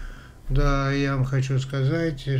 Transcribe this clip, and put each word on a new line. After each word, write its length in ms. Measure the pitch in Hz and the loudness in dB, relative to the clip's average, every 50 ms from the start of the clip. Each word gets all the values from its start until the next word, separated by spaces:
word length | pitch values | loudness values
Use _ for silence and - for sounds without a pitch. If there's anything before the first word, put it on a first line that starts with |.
| - - - - - - - - - - | -8 -10 -12 -16 -18 -20 -20 -12 -4 0
Да, 420 | 131 139 143 143 139 139 135 139 | 2 4 4 4 4 2 0 0
я 240 | 139 139 139 139 139 | 0 0 0 0 0
вам 100 | 135 131 | 0 0
хочу 340 | 135 135 131 131 135 135 127 | 0 0 0 0 0 0 -2
сказать, 680 | - - 143 135 131 139 160 165 165 165 139 - - 139 135 | -2 -2 -2 0 0 2 2 2 0 -2 -2 -4 -4 -2 -2